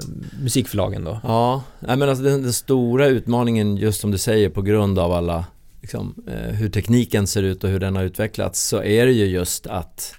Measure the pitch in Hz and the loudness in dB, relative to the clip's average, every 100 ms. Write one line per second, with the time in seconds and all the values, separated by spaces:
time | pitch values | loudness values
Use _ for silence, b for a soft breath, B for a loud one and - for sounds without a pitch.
0 | - - - 98 131 131 - 101 95 104 | -10 -12 -12 -6 -2 -2 -2 -2 -2 -4
1 | 87 110 117 113 120 131 - - - 131 | -8 -6 -2 0 2 0 -6 -10 -4 0
2 | 143 131 139 139 127 117 - 131 120 127 | 2 2 2 0 0 -4 0 2 2 4
3 | 143 123 117 120 120 113 104 101 107 101 | 4 4 2 2 2 2 2 0 0 0
4 | 107 95 - 110 98 101 98 107 101 92 | 0 0 2 4 4 2 2 2 4 2
5 | 87 87 87 82 87 - - - - 117 | 2 2 0 -2 -6 -12 -20 -20 -12 -8
6 | 98 - 240 110 113 107 110 104 95 120 | -8 -10 -10 -8 -6 -4 -2 -2 2 2
7 | 117 110 98 104 98 92 98 95 95 95 | 4 0 0 0 -2 -2 -2 0 0 -2
8 | 92 - 107 - 92 - - 113 - 110 | -2 -4 -6 -4 -4 -4 -2 -2 2 4
9 | 127 120 98 90 90 - - 98 80 - | 4 4 2 0 -2 -6 -8 -8 -8 -12
10 | - | -14